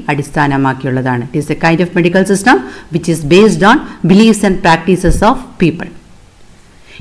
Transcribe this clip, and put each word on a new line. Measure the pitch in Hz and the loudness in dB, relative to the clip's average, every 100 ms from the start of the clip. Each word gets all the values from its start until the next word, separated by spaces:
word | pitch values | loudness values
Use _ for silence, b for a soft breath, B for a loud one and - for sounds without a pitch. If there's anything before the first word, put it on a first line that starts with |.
| - | -8
അടിസ്ഥാനമാക്കിയുള്ളതാണ്. | 147 143 - 143 139 135 131 139 127 131 123 135 | -6 -6 -4 -2 0 -2 -2 -4 -4 -4 -4 -6
It | 160 | -6
is | 147 151 | -6 -4
a | 165 | 0
kind | 165 175 | 0 -2
of | 180 | 0
medical | 170 185 190 | 0 0 0
system | 196 247 - B B B | 0 2 0 B B B
which | 160 170 160 | -6 -4 -4
is | 147 | 2
based | 175 214 165 190 | 4 4 4 2
on | 269 B B - | 2 B B 2
beliefs | 190 226 214 208 | 4 4 4 0
and | 185 180 | 0 0
practices | 165 165 180 180 151 208 | 0 0 0 2 2 2
of | 262 - - | 0 -6 -2
people. | 165 - 87 - - - - _ - b b b b b | -2 -2 -8 -16 -20 -20 -20 _ -20 b b b b b